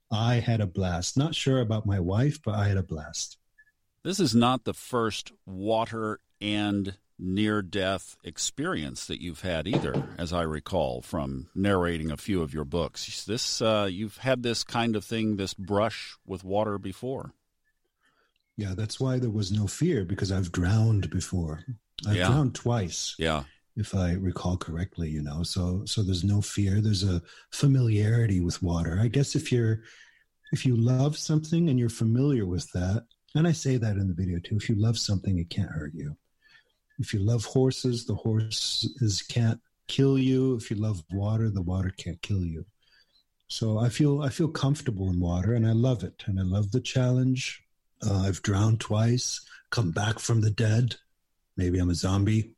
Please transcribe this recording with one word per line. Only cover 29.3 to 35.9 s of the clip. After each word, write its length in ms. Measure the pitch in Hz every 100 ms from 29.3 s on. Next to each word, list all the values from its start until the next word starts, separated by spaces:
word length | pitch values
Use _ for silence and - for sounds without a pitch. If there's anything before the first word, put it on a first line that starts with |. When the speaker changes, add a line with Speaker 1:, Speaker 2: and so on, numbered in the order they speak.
| 147
Speaker 1:
if 160 | -
you're, 300 | 123 110 110 - - - _ _ _ -
if 140 | - 131
you 100 | 117
love 420 | 117 127 143 151
something 520 | - 156 156 165 170
and 100 | 127
you're 100 | 117
familiar 560 | - 110 120 143 127 95
with 260 | 90 -
that, 340 | 90 90 107 - _ _
and 140 | 151 170
I 40 |
say 260 | - 135 127
that 200 | 107 98
in 100 | 95
the 60 |
video 240 | 85 92 85
too, 200 | - 101
if 120 | -
you 60 | 101
love 240 | 113 113
something, 400 | - 95 - 92
it 100 | 85
can't 220 | - 90
hurt 240 | 78 73